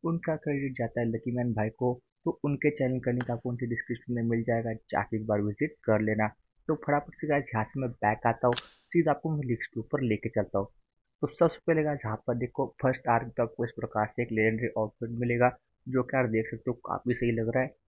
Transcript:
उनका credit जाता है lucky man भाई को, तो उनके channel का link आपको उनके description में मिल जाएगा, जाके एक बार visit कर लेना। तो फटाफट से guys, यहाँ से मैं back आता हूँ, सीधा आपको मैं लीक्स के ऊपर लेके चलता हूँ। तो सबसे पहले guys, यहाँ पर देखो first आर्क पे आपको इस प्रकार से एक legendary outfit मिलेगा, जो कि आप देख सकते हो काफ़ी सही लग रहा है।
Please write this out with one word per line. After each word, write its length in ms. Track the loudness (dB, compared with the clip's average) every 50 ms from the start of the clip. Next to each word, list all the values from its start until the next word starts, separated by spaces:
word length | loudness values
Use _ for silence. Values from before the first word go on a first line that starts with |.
| 0
उनका 300 | -2 -2 -2 0 -2 -2
credit 380 | -2 0 -2 -2 0 -2 -4 -2 -2
जाता 220 | -4 -2 0 0
है 60 | 0
lucky 240 | 0 0 -2 -2 -2
man 220 | -2 0 0 0 0
भाई 160 | 0 0 -2
को, 320 | -2 0 0 0 0 -2 _ _ _ _ _
तो 140 | -4 -4 -2 -2
उनके 260 | -2 -2 2 2 0
channel 300 | 2 2 0 0 0 0
का 120 | 0 0
link 200 | -2 -2 -2 -4
आपको 180 | -4 -4 _ -6
उनके 180 | -4 -4 -4
description 460 | -4 -4 -6 -4 -6 -8 -8 -4 -4 -2
में 100 | -2 0
मिल 200 | 0 0 0 2
जाएगा, 300 | 0 0 0 0 -2 -4
जाके 440 | -6 _ _ -2 -2 -2 0 -2
एक 100 | -4 0
बार 140 | 0 0 2
visit 340 | 2 0 -2 -2 -4 -4 -4 _ _
कर 180 | 2 2 4
लेना। 260 | 4 2 2 2 0 -2 -2 _ _ _ _ _ _
तो 80 | -4 -4
फटाफट 380 | -2 0 0 0 0 0 -4 -10
से 140 | -8 -2
guys, 180 | 0 0 0 0 0 -2
यहाँ 100 | -2 -2
से 160 | -2 -4 -4
मैं 100 | -4 -4
back 380 | -4 0 0 0 0 2 2
आता 200 | 0 0 4 2
हूँ, 60 | 2 2 2 -4
सीधा 480 | -10 -20 _ _ _ 2 2 4 4
आपको 180 | 2 0 0 -4
मैं 140 | -2 -2 0
लीक्स 240 | -2 -2 -4 -4
के 120 | -8 _ -8
ऊपर 220 | -6 -4 -2 -2
लेके 280 | 0 0 0 0 -2 -2
चलता 300 | -2 -2 -2 0 -2 -2
हूँ। 80 | -2 -2 _ _ _ _ _ _ _ _ _ _
तो 60 | -4
सबसे 320 | -4 2 2 2 2 2 0 _
पहले 160 | 0 2 2 2
guys, 160 | 0 -2 -2 -4
यहाँ 180 | -4 -6 -4 _
पर 80 | -4 -2
देखो 400 | -2 -2 -4 -2 -4 -4 -4 -4 _
first 260 | 0 0 0 0 2
आर्क 200 | 2 2 2 2
पे 160 | -2 -2 -2 -2
आपको 220 | -2 0 -4 -4
इस 60 | -4
प्रकार 420 | -2 -6 -8 -2 0 0 0 0 0
से 60 | -4
एक 100 | -2 0
legendary 360 | 2 4 4 4 2 2 -2
outfit 420 | -2 -2 -2 -2 -2 _ _ -8 -6
मिलेगा, 480 | -4 -2 0 0 2 4 4 4 2 0 _ _ _ _ _ -2
जो 140 | 0 0 0
कि 140 | 0 0
आप 80 | 0 2
देख 220 | 2 2 0 0 0
सकते 200 | -6 -6 -4 -6
हो 20 | -6
काफ़ी 400 | -6 _ -6 -6 -4 -2 -2 -2
सही 180 | 0 0 0
लग 180 | 0 0 -2 0
रहा 140 | 0 0 0
है। 120 | -2 -6 _ _